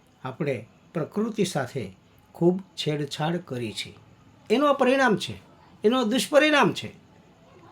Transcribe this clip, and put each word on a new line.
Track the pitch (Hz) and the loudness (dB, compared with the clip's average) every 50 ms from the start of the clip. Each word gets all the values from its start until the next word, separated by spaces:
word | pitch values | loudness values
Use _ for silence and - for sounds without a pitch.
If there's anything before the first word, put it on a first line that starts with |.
| _ _ _ _ - | _ _ _ _ -14
આપણે | 131 127 - 165 143 135 110 110 - _ _ _ _ - | -12 -8 -6 -4 -4 -4 -6 -8 -14 _ _ _ _ -8
પ્રકૃતિ | 170 147 - - 170 196 233 214 - 202 185 - | -6 -6 -4 -4 -4 -4 -2 -2 -2 -2 -2 -2
સાથે | 151 131 117 - 135 107 95 - - _ _ _ _ _ _ - | -4 -6 -4 -6 -8 -8 -10 -12 -18 _ _ _ _ _ _ -4
ખૂબ | - 160 175 180 190 190 - _ - | 0 2 2 2 0 -4 -10 _ -8
છેડછાડ | - 151 151 147 147 143 - - 151 156 170 175 175 | -6 -4 -4 -4 -4 -6 -6 -4 -4 -4 -4 -4 -6
કરી | - 139 123 120 107 95 - | -8 -8 -8 -8 -8 -8 -10
છે. | - - - - - - - _ _ _ _ _ _ - | -12 -12 -14 -20 -20 -20 -20 _ _ _ _ _ _ -2
એનું | 208 254 294 294 | 0 2 4 4
આ | 277 269 | 2 4
પરિણામ | 262 247 262 277 269 240 202 175 - | 4 4 4 4 4 4 2 0 -2
છે, | - 107 92 - - - - _ - - - - | -6 -10 -12 -16 -20 -20 -20 _ -20 -6 -2 0
એનું | 208 247 262 | 2 2 2
આ | 254 214 226 | 2 0 0
દુષ્પરિણામ | 262 - - 302 285 302 311 302 285 247 175 139 | -2 0 2 4 4 6 6 4 4 2 2 0
છે | - - 208 - - _ _ _ - _ _ _ _ _ - - - - - | -4 -10 -14 -14 -18 _ _ _ -20 _ _ _ _ _ -20 -20 -20 -20 -20